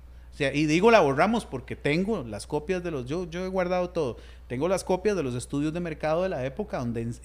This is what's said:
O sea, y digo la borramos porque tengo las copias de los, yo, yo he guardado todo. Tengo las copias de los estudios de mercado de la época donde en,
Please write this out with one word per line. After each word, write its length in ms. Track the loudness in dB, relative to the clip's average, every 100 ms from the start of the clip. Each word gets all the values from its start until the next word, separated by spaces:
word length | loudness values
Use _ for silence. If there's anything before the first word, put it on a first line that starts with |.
| -20 -20 -18
O 40 | -2
sea, 180 | 0
y 100 | 2
digo 260 | 4 6 8
la 100 | 8
borramos 440 | 8 4 4 2
porque 320 | -2 -10 -8 -4
tengo 480 | 0 0 0 -2
las 220 | -4 -10 -6
copias 360 | -6 -2 -4
de 80 | -2
los, 140 | -6
yo, 240 | -4 -6 -4
yo 160 | -6
he 40 | -4
guardado 420 | -2 0 0 0
todo. 260 | -2 -2 -4 -14 -20 -8
Tengo 220 | -2 0
las 140 | 0
copias 320 | 0 0 2 0
de 60 |
los 120 | -2
estudios 400 | -4 -4 -2 -2
de 60 | -2
mercado 420 | -6 -4 0 0
de 80 | 0
la 160 | -2 -4
época 320 | -6 -6 -4
donde 240 | -2 -2
en, 120 | -4 -6